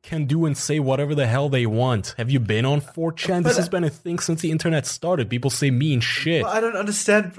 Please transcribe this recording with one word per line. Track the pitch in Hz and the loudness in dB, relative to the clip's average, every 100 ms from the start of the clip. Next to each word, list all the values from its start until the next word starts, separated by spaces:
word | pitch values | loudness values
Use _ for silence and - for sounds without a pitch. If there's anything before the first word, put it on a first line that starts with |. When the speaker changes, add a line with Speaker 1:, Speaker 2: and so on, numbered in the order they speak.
Speaker 1:
can | - 160 | -6 -4
do | 139 156 165 | 0 2 0
and | 139 | -2
say | - 151 | -2 0
whatever | 131 135 143 | 2 0 0
the | 147 120 | 0 2
hell | 127 143 | 2 2
they | 131 117 | 2 2
want. | 110 127 113 - - | 2 2 0 -4 -6
Have | 120 | 0
you | 135 | 0
been | 110 107 | 2 0
on | 131 147 | 2 0
four | 147 - 165 | -2 -6 -4
chan? | 160 - 180 | -4 -2 0
This | 165 | 2
Speaker 2:
But | 160 | 2
Speaker 1:
has | 175 | 0
been | 185 | 0
a | 165 | -2
thing | - 170 170 | -4 -6 -4
since | - 165 | -2 -2
the | 170 | 0
internet | 156 175 156 - | 0 0 0 -2
started. | - 170 180 107 | -6 -2 0 0
People | 123 135 | -2 -2
say | - 143 | 0 2
mean | 123 151 127 | 2 2 2
shit. | 117 - 156 165 | 0 -2 0 0
Speaker 2:
But | 120 214 | 2 0
I | |
don't | 226 202 | 0 -2
understand. | 208 208 - 208 185 | -2 -2 2 2 2